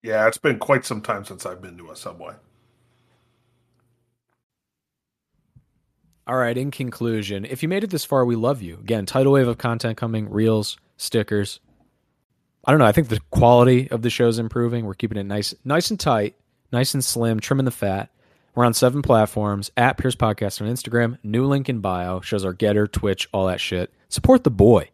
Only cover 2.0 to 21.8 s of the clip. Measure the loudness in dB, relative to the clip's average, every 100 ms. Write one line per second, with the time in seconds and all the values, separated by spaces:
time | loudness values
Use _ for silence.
2 | -16 -16 -18 -20 _ _ _ _ _ _
3 | _ _ _ _ _ _ _ _ _ _
4 | _ _ _ _ _ _ _ _ _ _
5 | _ _ _ _ _ _ _ _ _ _
6 | _ _ -6 -2 -2 -2 -6 -6 -10 -4
7 | -4 -4 -4 -8 -8 -6 -4 -4 -4 -6
8 | -2 0 2 0 -2 -2 -8 -12 -4 -4
9 | 0 2 4 4 2 0 -4 -2 -4 -6
10 | -4 -4 -4 0 2 2 -2 -10 _ _
11 | -4 -2 0 -2 -2 -8 _ _ _ _
12 | _ _ _ _ _ _ 2 6 6 4
13 | 0 -4 -2 4 6 8 6 4 0 -4
14 | -4 0 0 0 -4 -2 -2 -4 -6 -6
15 | -6 -6 -4 -4 -6 -10 -2 -2 -2 -4
16 | 0 0 0 _ _ _ _ -2 -2 -2
17 | -4 -2 -2 -2 -2 0 -2 -2 -4 -4
18 | -8 _ _ _ _ 2 2 4 2 2
19 | 4 4 4 0 -2 -4 -4 0 0 2
20 | -4 0 -2 -2 -6 -6 -6 -6 -2 0
21 | -2 -4 -4 -2 0 0 -2 -4